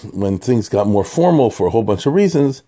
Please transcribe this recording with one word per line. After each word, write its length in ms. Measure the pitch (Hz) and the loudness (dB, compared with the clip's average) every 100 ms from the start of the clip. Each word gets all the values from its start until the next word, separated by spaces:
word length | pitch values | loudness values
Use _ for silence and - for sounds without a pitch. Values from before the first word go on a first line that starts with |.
| - | -12
when 260 | 95 101 95 | -6 -4 -2
things 300 | - 120 104 | 0 -2 0
got 180 | 101 104 | -2 0
more 180 | 101 | 0
formal 460 | 92 - 175 160 120 | 0 0 2 4 2
for 180 | - 90 | 0 0
a 20 | |
whole 140 | 113 | 0
bunch 200 | 104 101 139 | 0 -2 0
of 80 | |
reasons, 480 | 175 202 165 139 131 | 2 2 2 0 -4